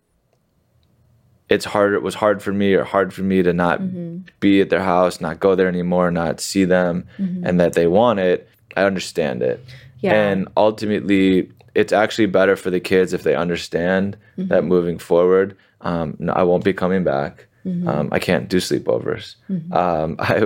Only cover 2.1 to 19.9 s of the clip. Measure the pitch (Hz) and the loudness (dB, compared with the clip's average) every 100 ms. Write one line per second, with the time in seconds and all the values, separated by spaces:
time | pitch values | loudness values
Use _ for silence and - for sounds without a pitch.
2.1 | - 107 98 104 98 101 90 - 98 95 | 0 0 0 -2 0 2 2 2 0 -2
3.1 | - 95 95 87 85 87 78 190 180 170 | -2 0 2 2 2 2 0 -4 -8 -10
4.1 | 175 185 - 101 98 95 85 95 90 90 | -12 -16 -2 2 4 2 0 2 2 2
5.1 | - 85 78 98 92 92 90 87 90 90 | 0 -8 0 2 2 2 0 -2 0 0
6.1 | 85 82 - - 95 90 90 90 87 - | 0 -4 -4 -4 0 2 2 2 -2 -8
7.1 | - 190 180 175 90 85 85 85 95 120 | -8 -6 -4 -2 2 2 2 2 4 2
8.1 | 101 92 90 - _ _ 92 98 95 - | 2 0 0 -4 _ _ 0 0 0 -6
9.1 | - 76 62 62 - - - - - 95 | -4 -4 -2 -4 -4 -10 -20 -20 -6 0
10.1 | 107 104 95 92 - 107 110 104 101 85 | 2 2 -2 -2 0 0 0 -2 -2 2
11.1 | 98 95 92 - - _ - 107 95 110 | 4 4 2 0 -8 _ -2 2 2 2
12.1 | - 101 92 98 95 95 90 - 92 90 | 0 0 2 2 2 0 -4 0 2 2
13.1 | 87 80 69 87 85 - 80 87 95 101 | 0 0 0 -2 -4 -6 -4 0 0 -2
14.1 | - _ - 190 92 78 90 87 85 - | -8 _ -10 -2 0 2 2 0 -4 0
15.1 | 85 90 95 98 - _ _ 90 85 78 | 2 4 2 0 -6 _ _ -6 -4 -4
16.1 | - 85 - 90 90 95 92 90 95 78 | -6 -4 0 2 2 0 0 0 0 0
17.1 | 69 78 - - _ 190 175 175 73 69 | -2 -4 -8 -20 _ -8 -4 -2 -2 -2
18.1 | - - 85 - 92 - 69 - 60 - | -2 0 -2 0 -2 0 -4 -2 -2 -2
19.1 | - - - - 185 165 87 90 | -8 -10 -16 -8 -8 -4 -2 0